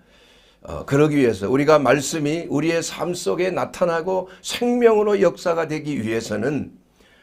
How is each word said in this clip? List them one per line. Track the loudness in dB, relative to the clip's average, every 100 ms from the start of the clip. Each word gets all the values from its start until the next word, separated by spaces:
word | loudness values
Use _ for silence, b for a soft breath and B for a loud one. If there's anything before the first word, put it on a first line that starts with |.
| b b b b b b
어, | -12 -12
그러기 | -2 2 4 4
위해서 | 2 0 0
우리가 | 2 4 4
말씀이 | 4 2 0 -4 -2 -4 -4
우리의 | -2 0 -2
삶 | -4 -6 -6
속에 | -4 -4 -2 -2
나타나고 | -2 -6 -2 0 0 -2 -4 -6 B
생명으로 | -10 -2 0 4 4 4 2 4
역사가 | 2 2 -2 -2 -2
되기 | -4 -4 -4
위해서는, | -2 -4 -2 -4 -2 -4 -6 -14 _ b b b